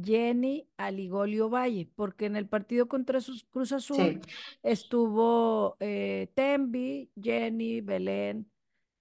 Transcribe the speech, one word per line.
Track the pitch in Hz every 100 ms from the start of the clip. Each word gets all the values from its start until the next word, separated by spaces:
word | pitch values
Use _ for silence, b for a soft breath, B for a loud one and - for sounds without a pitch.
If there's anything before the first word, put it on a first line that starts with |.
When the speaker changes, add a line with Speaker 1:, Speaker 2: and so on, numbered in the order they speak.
Speaker 1:
Jenny, | 180 220 233 240 262 285 - -
Aligol | 202 196 190 190 202
y | 214
Ovalle, | 220 247 254 214 165
porque | - 208 - 214
en | 208
el | 208
partido | 214 202 240 240
contra | 269 254 262
sus-, | 247 247
Cruz | - 262 262
Azul | 269 - 285
Speaker 2:
Sí. | 175 - - B B B
Speaker 1:
estuvo, | - 214 - 240 226 214 233 233 226 220 202 -
eh, | 208 202 196 196 190
Tembi, | - 269 285 269 240 254 277 254 -
Jenny, | 214 233 226 226 226 233
Belén, | 202 190 185 196 202 214 208 _ _ _ _ _